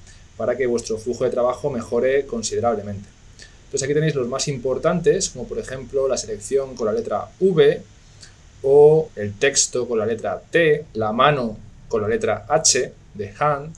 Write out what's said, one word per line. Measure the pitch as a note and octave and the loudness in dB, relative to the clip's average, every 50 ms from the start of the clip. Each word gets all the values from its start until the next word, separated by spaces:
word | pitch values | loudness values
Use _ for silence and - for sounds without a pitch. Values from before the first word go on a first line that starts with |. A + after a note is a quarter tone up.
| - - - - - - - | -20 -20 -20 -20 -20 -18 -10
para | - A2 A2+ B2 | -6 -2 -2 0
que | - C3+ | 0 0
vuestro | A#2+ A#2+ A2+ - - A2+ G#2+ | 0 0 -2 -2 -4 -6 -6
flujo | - A#2+ A2+ G#2+ | -4 -6 -4 -2
de | C3 A#2+ | -2 -2
trabajo | A2 B2 A#2+ B2 B2 - - C#3+ | 0 2 0 0 0 0 -4 -4
mejore | C3 A#2 G#2+ - A#2+ A#2+ B2 C3 C3+ C#3+ C#3 | -4 -4 -6 -2 0 2 2 4 2 2 0
considerablemente. | - A#2+ A#2 A2 - G#2 G#2 A2+ A#2+ - G#3 G2+ G#2 G2+ G2 - - - - - - - - - - - - - | -2 -6 -6 -6 -4 -2 0 0 0 0 -2 -4 -8 -10 -10 -12 -14 -20 -20 -20 -20 -20 -20 -20 -20 -20 -20 -16
Entonces | - - C#3 C3+ | -8 -6 -4 -2
aquí | C3 D3 | 0 0
tenéis | D3+ D3+ D#3+ D3 | 2 2 0 0
los | C#3 A#2+ | 0 -2
más | A#2 C3 C3 - D3+ | -2 -4 -4 -4 -4
importantes, | C#3 B2 A#2 C3 C3 A#2 C3 D#3+ F3+ E3+ F3 D3 E3 F#3+ F#3 - | -6 -4 -2 -2 -2 0 0 0 0 2 2 2 2 2 0 -4
como | - B2+ A#2 | -6 -8 -10
por | - A2+ A2 | -8 -8 -8
ejemplo | A2 - B2+ C3 C3 A2 C3 C3+ C3+ C3 | -8 -8 -10 -12 -10 -4 -2 0 0 0
la | B2 | 0
selección | A#2 - G#2 A2 G2+ - - C3+ C3+ C3+ C3 B2+ | -2 -4 -8 -8 -10 -6 -2 -2 -2 -2 -2 -6
con | A#2+ A#2+ | -4 -2
la | G#2+ G#2+ | -2 -2
letra | A#2 A2+ - A2 G2 F2 - - - | -2 -2 -2 -4 -4 -6 -6 -4 0
V, | F3+ G3 F3 D#3+ C#3+ D3 E3+ - - - - - - - - - - - - - - - - - - | 2 2 4 4 4 4 2 0 -6 -18 -20 -20 -20 -20 -20 -20 -20 -20 -20 -20 -20 -20 -16 -6 0
o | C3+ C#3 D3 D3 D3+ D#3 D#3+ D#3 - - | 4 8 8 8 8 8 6 2 -2 -6
el | G#2 G#2 G#2 G2+ | -8 -8 -6 -4
texto | G2+ C#3 C#3 C#3 - - - - B2 A#2+ | 0 0 0 2 0 -2 0 -2 -4 -4
con | A#2 A#2 A2 | -2 -2 -2
la | G#2 | 0
letra | A2 A#2 G#2 - G2+ F#2 F2 - - | -2 -2 -4 -4 -6 -6 -6 -6 -2
T, | - E3 E3+ D#3 D3 - - - - | 0 2 4 4 2 2 -2 -8 -6
la | A2 A2 G#2+ | -4 -2 -2
mano | A2 B2 C3 C#3+ D3 C3+ A#2+ A2+ G#2 - - - - - - | 2 4 4 4 4 2 -2 -6 -6 -10 -16 -20 -20 -18 -10
con | - - A2 | -4 -2 -2
la | G#2 G#2 | 0 0
letra | A#2 A2 A#2 A#2 G#2 - - - | -2 0 0 -2 -2 -4 -2 -2
H, | D3 D#3+ D#3 - - B2+ C3 C#3 - - - - - | 0 2 2 2 2 2 0 -2 -6 -16 -20 -18 -12
de | G#2 G2 G2 - - | -10 -10 -10 -6 -2
hand, | D3 D3+ D3 C#3 D3 D#3+ E3 | -2 0 0 -2 -6 -12 -16